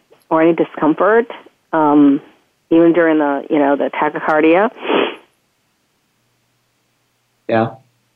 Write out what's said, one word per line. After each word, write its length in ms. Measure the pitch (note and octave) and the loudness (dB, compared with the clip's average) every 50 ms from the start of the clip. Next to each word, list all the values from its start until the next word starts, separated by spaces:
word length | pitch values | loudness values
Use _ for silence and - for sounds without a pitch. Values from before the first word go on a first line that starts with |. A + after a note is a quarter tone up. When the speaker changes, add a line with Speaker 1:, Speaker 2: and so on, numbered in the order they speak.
| _ _ _ _ _ - | _ _ _ _ _ -4
Speaker 1:
or 120 | E3 D#3+ | 0 2
any 120 | D#3+ E3 E3 | 2 2 2
discomfort, 760 | E3 D#3 - - - D#3+ D3+ D#3+ - F3 G3+ A3 A#3 - - - - - - _ _ _ - | 0 -2 -6 -4 -4 -2 -2 -2 0 0 2 2 0 0 -2 -10 -20 -20 -20 _ _ _ -6
um, 500 | - D#3+ D3+ D3 D3 D3+ C#3+ C#3 C#3 C3+ - - _ _ _ _ _ _ _ - | -4 -2 0 2 2 4 4 4 2 0 -4 -12 _ _ _ _ _ _ _ 0
even 220 | E3 E3 E3+ E3+ | 2 2 4 4
during 280 | E3 F3 E3 D#3+ D#3 D#3 | 2 2 2 0 0 0
the, 260 | D3 C#3+ C#3+ C#3 - - | -2 -2 -4 -6 -6 -4
you 80 | D#3+ | -2
know, 200 | D3 D3 C#3 C#3+ | 0 0 0 0
the 120 | C3+ C3+ - | -2 -2 -6
tachycardia. 800 | - - D3+ D3+ D3+ D#3 - - D#3 D#3 D#3 D#3+ E3 F#3 G#3+ - - - - - - - - - - - _ _ _ _ _ _ _ _ _ _ _ _ _ _ _ _ _ _ _ _ _ _ _ _ _ _ _ _ _ _ _ _ _ _ _ _ _ _ _ _ _ _ _ _ - | -4 -4 -6 -4 -6 -6 -4 -2 0 2 2 2 2 2 0 -2 -4 -8 -8 -4 -4 -4 -4 -6 -8 -14 _ _ _ _ _ _ _ _ _ _ _ _ _ _ _ _ _ _ _ _ _ _ _ _ _ _ _ _ _ _ _ _ _ _ _ _ _ _ _ _ _ _ _ _ -8
Speaker 2:
Yeah. 280 | - A#2 A2 A2+ A2+ - - _ _ _ _ _ _ _ | -4 -2 -2 -2 -4 -8 -16 _ _ _ _ _ _ _